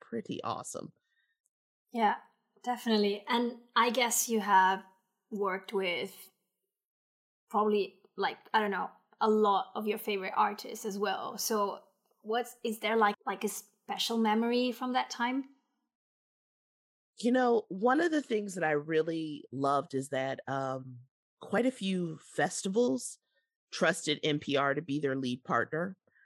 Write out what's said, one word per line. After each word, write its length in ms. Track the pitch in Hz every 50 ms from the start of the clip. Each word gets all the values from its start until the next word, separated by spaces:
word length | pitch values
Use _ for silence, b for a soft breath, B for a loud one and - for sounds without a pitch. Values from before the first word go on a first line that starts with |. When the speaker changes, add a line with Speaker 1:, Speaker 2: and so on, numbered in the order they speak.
Speaker 1:
pretty 420 | - - - 233 - - - - -
awesome. 500 | - 107 - - - - - - 165 - _ _ _ _ _ _ _ _ _ _ _ _ _ _ _ _ _ _ _ -
Speaker 2:
Yeah, 240 | 233 220 202 233 - - _ _ _ _ _ _ _ -
definitely. 600 | 240 247 226 - 240 220 214 208 202 202 208 - -
And 300 | 247 240 247 233 247 - - _ -
I 140 | 240 233 240
guess 380 | 226 262 247 233 220 - - -
you 120 | 226 220
have 420 | 196 202 196 190 185 185 190 190 - - _ _ _ _ _ _ _ -
worked 420 | 226 196 202 196 185 196 196 - 226
with 400 | 196 190 180 175 139 147 190 - - - - _ _ _ _ _ _ _ _ _ _ _ _ _ _ _ _ _ _ _ _ _ _ _ -
probably, 520 | - 214 208 214 214 208 190 - - _ _ _ -
like, 220 | - 196 165 147 - - - -
I 60 | 226
don't 140 | 214 208 196
know, 180 | 180 185 - - _ _ _ _ -
a 100 | 226 220
lot 400 | 214 214 214 202 196 190 196 - -
of 100 | 220 214
your 120 | 214 214 220
favorite 340 | - 214 208 196 190 185 -
artists 480 | - 214 208 208 208 - - - 220 -
as 140 | 220 196 202
well. 400 | 202 196 190 - - - 240 202
So 400 | - - 233 214 202 196 - - - _ _ _ _ _ _ _ -
what's, 340 | 208 220 240 240 233 - _ -
is 160 | 240 214 -
there, 160 | - 208 220
like, 180 | 226 220 208 208 - -
like, 180 | - 196 - -
a 40 | 208
special 680 | - - - _ _ _ _ - 208 196 - - 233 226
memory 540 | 226 214 214 220 233 233 240 247 247 254 226
from 220 | - 262 247 247
that 140 | 254 - -
time? 360 | - - 240 247 262 269 269 - - _ _ _ _ _ _ _ _ _ _ _ _ _ _ _ _ _ _ _ _ _ _ _ _ _ _ _ _ _ _ _ _ -
Speaker 1:
You 100 | - 240
know, 360 | 247 254 254 247 233 220 - -
one 320 | 180 190 202 247 262 302
of 100 | 349 349
the 120 | 311 302 269
things 340 | - 240 214 208 202 180
that 80 | 185 165
I 80 | 156 151
really 720 | 147 147 156 165 156 156 165 165 165 160 156 151 - - - 123
loved 420 | 135 135 139 143 139 135 135 -
is 140 | 131 135 139
that, 320 | 139 131 131 135 135 - - -
um, 480 | 135 135 135 131 131 131 131 131 123 123 - _ _ _ _ _ _ -
quite 260 | - - - 202 254
a 40 | 262
few 480 | 254 - 196 190 190 180 175 165 156 156
festivals 1000 | - - - - 143 - - - - 196 190 226 247 247 262 247 - - - - _ _ _ _ _ _ _ _ _ _
trusted 480 | - - 185 160 170 - - - 151 - -
N 160 | 156 147 147
P 180 | - - 135
R 160 | 135 139 139 139
to 80 | 147
be 180 | - - 139 147
their 160 | 147 139 131
lead 300 | 135 131 123 123 127 -
partner. 500 | - 135 117 113 - - 156 175 196 190 _ _ b b b b